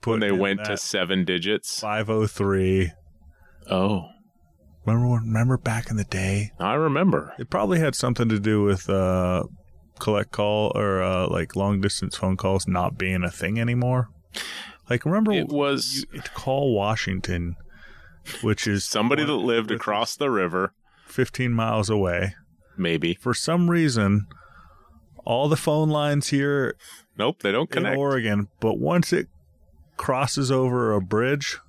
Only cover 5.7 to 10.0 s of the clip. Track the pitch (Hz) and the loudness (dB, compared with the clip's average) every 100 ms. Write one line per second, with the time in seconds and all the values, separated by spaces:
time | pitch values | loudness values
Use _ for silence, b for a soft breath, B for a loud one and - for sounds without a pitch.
5.7 | 113 - - 101 95 95 98 104 - 92 | -4 -4 -4 -2 -2 0 0 -2 -4 0
6.7 | 131 160 139 190 - 76 - 120 - 208 | 2 2 2 2 2 -2 -10 -4 -2 2
7.7 | 180 156 - 123 120 117 107 104 107 101 | 2 2 0 -2 0 2 2 2 4 4
8.7 | 95 - 98 92 92 90 92 - - - | 2 0 2 2 2 2 0 -2 -10 -20
9.7 | - - - | -20 -20 -8